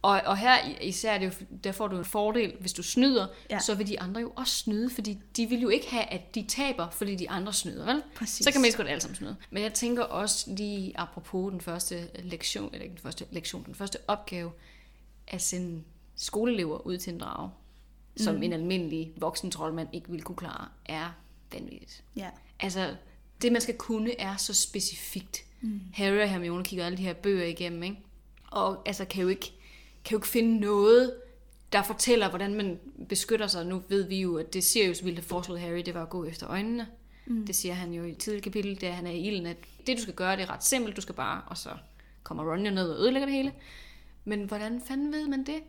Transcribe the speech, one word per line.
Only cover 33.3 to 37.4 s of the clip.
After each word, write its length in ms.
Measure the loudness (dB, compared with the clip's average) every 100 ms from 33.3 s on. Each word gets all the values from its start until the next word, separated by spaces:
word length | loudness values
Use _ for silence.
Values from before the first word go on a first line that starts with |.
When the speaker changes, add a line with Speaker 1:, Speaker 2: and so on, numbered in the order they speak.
| 2 2
Speaker 1:
sig. 200 | 0 0
Nu 160 | -4 2
ved 200 | 2 2
vi 120 | 0
jo, 160 | 2 0
at 160 | -2
det 100 | 2
Sirius 400 | 4 6 6 4
ville 120 | -2 -4
have 60 |
foreslået 360 | -4 -4 -4 -6
Harry, 220 | -2 -2 -4
det 80 |
var 80 | -6
at 60 | -6
gå 160 | -4
efter 260 | -6 -8 -4
øjnene. 360 | -2 0 -2 -6 -12 -20 -20 -4
Speaker 2:
Mm. 200 | -2